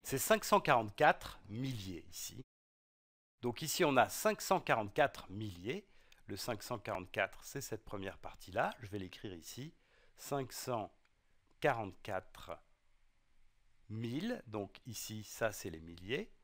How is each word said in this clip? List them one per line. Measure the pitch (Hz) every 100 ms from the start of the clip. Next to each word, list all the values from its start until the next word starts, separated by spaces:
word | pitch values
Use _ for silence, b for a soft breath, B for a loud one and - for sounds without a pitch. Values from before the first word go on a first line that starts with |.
C'est | - 135
cinq | - 220
cent | - 202
quarante-quatre | - 127 107 - 151 180 - - -
milliers | 107 135 120 95 82 -
ici. | - - 107 - _ _ _ _ _ _ _ _ _
Donc | 120 113
ici, | 156 -
on | 156 131
a | 107
cinq | - 214 208
cent | - 185
quarante-quatre | - 123 104 - 139 - -
milliers. | 98 107 87 92 180 - b b b -
Le | 101
cinq | - 113
cent | - 117
quarante-quatre, | - 95 90 - 98 -
c'est | - 139
cette | - 110
première | - 101 95 -
partie-là. | 85 - - 92 170 -
Je | 107
vais | 101
l'écrire | 92 - 110
ici. | 87 - - 147 - b b b -
Cinq | - 139 123
cent | - - 120 98 _ _ _ _ _ _ _
quarante-quatre | 151 117 104 - - 95 - - - 82 _ _ _ _ _ _ _ - - _ _ - -
mille. | 107 117 131 214 247 -
Donc | 107 98 - -
ici, | 107 - 110
ça, | 104 - 113
c'est | 104 101
les | 80
milliers. | 82 85 92 139 226 -